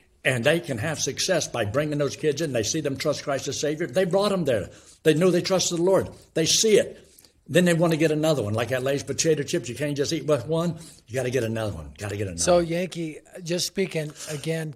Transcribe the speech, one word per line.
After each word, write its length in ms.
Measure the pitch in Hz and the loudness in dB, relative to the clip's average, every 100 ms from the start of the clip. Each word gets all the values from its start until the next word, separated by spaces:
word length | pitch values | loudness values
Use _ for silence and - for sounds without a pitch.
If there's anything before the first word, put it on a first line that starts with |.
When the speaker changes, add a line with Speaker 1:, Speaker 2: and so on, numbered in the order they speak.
| _ _ | _ _
Speaker 1:
And 200 | 143 127 | 0 2
they 160 | 143 170 | 2 2
can 200 | 147 113 | 0 -4
have 200 | 156 147 | -4 -4
success 480 | 143 117 - 170 - | -4 -2 0 0 0
by 180 | 120 104 | -2 -2
bringing 340 | 135 151 147 | 0 0 0
those 160 | 139 - | -2 -2
kids 260 | 151 143 | -2 0
in. 100 | 160 | -2
They 120 | 123 | -2
see 180 | 123 160 | -2 -2
them 160 | 139 131 | -4 -2
trust 240 | 151 135 | -2 -2
Christ 240 | - 135 143 | -2 -4 -4
as 120 | 127 | -4
Savior. 260 | 147 156 156 | -2 -2 -2
They 200 | 127 190 | 0 2
brought 260 | 190 208 | 2 2
'em 140 | 190 139 | 0 2
there. 260 | 110 - - - - | 0 -2 -12 -20 -2
They 100 | 160 | 2
know 160 | 156 185 | 4 4
they 120 | 175 | 4
trusted 340 | 175 185 - 170 | 2 0 0 0
the 60 | |
Lord. 260 | 180 180 104 - - | 4 4 2 -8 -8
They 140 | 160 160 | -2 2
see 320 | - 220 180 | 4 6 6
it. 200 | - - - - - _ - | 4 -4 -20 -20 -20 _ 0
Then 180 | 156 180 | 4 4
they 100 | 165 | 4
wanna 200 | 170 160 | 4 4
get 140 | 156 | 4
another 320 | 151 156 139 | 4 2 2
one. 140 | 104 110 | 0 0
Like 140 | 113 | 0
that 120 | 127 | 0
Lay's 220 | 131 143 | 0 -2
potato 400 | - 120 160 147 | -2 0 2 2
chips, 260 | 139 175 - | 0 -4 -4
you 60 | 113 | -6
can't 200 | 147 143 | -4 -2
just 160 | 131 | -2
eat 140 | 120 143 | -2 0
with 220 | 143 117 | 0 0
one. 320 | 165 170 - - - - | -2 -2 -4 -10 -20 -8
You 80 | |
gotta 160 | 127 127 | -4 0
get 140 | 127 | 0
another 300 | 110 113 107 | 0 -2 -4
one. 200 | 80 76 71 | -6 -12 -10
Gotta 180 | 104 104 | -8 -6
get 80 | 98 | -6
another 160 | 85 | -2
Speaker 2:
So, 140 | - 175 | 4 4
Speaker 1:
one. 100 | 170 | 2
Speaker 2:
Yankee, 540 | 170 185 170 160 147 - - | -2 -6 -6 -8 -10 -16 -12
just 240 | 165 175 - | -6 -4 -4
speaking 440 | - 175 160 151 - - | -4 -4 -4 -6 -10 -10
again, 440 | 143 156 160 156 | -8 -6 -6 -6